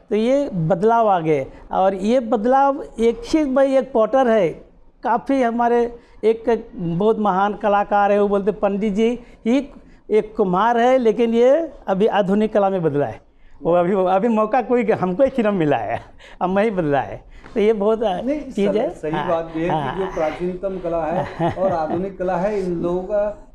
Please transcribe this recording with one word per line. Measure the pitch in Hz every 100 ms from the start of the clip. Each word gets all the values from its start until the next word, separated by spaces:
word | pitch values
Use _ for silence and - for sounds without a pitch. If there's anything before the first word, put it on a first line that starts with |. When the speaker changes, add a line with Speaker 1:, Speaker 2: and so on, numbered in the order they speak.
| -
Speaker 1:
तो | 208
ये | 226 269 285
बदलाव | 185 160 190 214 226 220
आ | 185
गए | 160 147 131 - -
और | - 190 196
ये | 202 247
बदलाव | 226 233 226 262 277 277 - -
एक | 226 233 -
ही | 320 294
भाई | 262 277 269
एक | 262
potter | 240 214 262 254
है, | 220 170 - - _ - _
काफ़ी | 254 226 - 269
हमारे | 240 233 240 240 233 - - -
एक | 214 226 233 220 - 269
बहुत | 170 170 214 208
महान | 208 185 202
कलाकार | 196 214 202 202 202 202
है, | 202
वो | 202
बोलते | 196 196
पंडित | 196 202 202 214
जी | 196 226 240 - - 220
ही | 262 269 - - - -
एक | 214 208 -
कुम्हार | 196 180 220 233
है, | 240 262
लेकिन | 226 208 233
ये | 233 240 294 320 - -
अभी | 185 214
आधुनिक | 190 185 202 214
कला | 214 196
में | 190
बदला | 160 143 127
है, | 107 _ _ - -
वो | 143
अभी, | 175 175
अभी | 202 180 190 233
मौका | 220 214 262
कोई | 233 247
हमको | 214 196 180 180
ही | 269
खिलम | 269 214
मिला | 196 156 127
है, | 104 117 - - - -
अब | 180
मैं | 190
ही | 220
बदला | 190 156 139
है। | 104 113 - - -
तो | 240
ये | 208
बहुत, | 220 202 220
अ, | 226 180
Speaker 2:
नहीं, | 233 302 269
Speaker 1:
चीज़ | 214 202
Speaker 2:
सर, | 202
Speaker 1:
है। | 285
Speaker 2:
सही | 349 151
Speaker 1:
हाँ, | 156 143
Speaker 2:
बात | 165 160
भी | 160
है | 170
कि |
Speaker 1:
हाँ। | 156 139 -
Speaker 2:
जो | 190
प्राचीनतम | 180 156 151 180 180 196 190
कला | 170 170 156
है | 170 139 - 170 -
Speaker 1:
<laughs> |
Speaker 2:
और | 185
आधुनिक | 170 156 165 196 190
कला | 180 180
है, | 196 214
इन | 180 170
लोगों | 170 180
का | 185 208 208 208 -